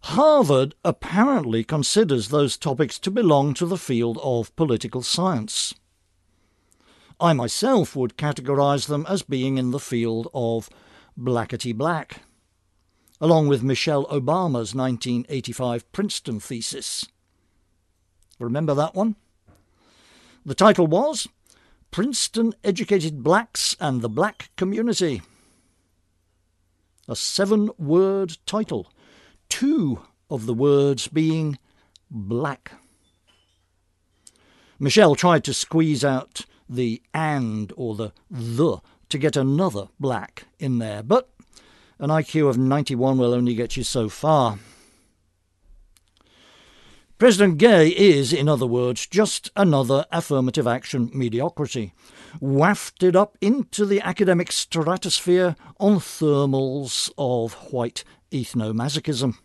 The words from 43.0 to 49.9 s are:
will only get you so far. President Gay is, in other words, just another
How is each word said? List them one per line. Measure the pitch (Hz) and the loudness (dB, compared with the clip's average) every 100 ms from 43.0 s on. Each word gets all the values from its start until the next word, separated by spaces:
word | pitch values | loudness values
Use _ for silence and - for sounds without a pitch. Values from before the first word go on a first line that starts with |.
| 131 131 | 0 2
will | 120 | 2
only | 123 123 | 2 0
get | 117 117 - | 0 -4 -4
you | |
so | 117 131 110 | -4 -2 -4
far. | - 147 156 123 101 - _ _ _ _ _ _ _ _ _ _ - _ _ _ _ _ _ _ _ _ _ - - _ _ | -2 2 2 2 -2 -12 _ _ _ _ _ _ _ _ _ _ -20 _ _ _ _ _ _ _ _ _ _ -20 -20 _ _
President | 247 190 202 156 | 6 8 4 6
Gay | 220 196 156 | 6 8 6
is, | 175 202 147 131 | 8 6 6 4
in | 147 147 | 0 2
other | 143 127 | 2 2
words, | 120 123 123 - | 0 0 -2 -4
just | 175 214 - - - | 0 0 0 -8 0
another | 196 143 123 | 4 4 4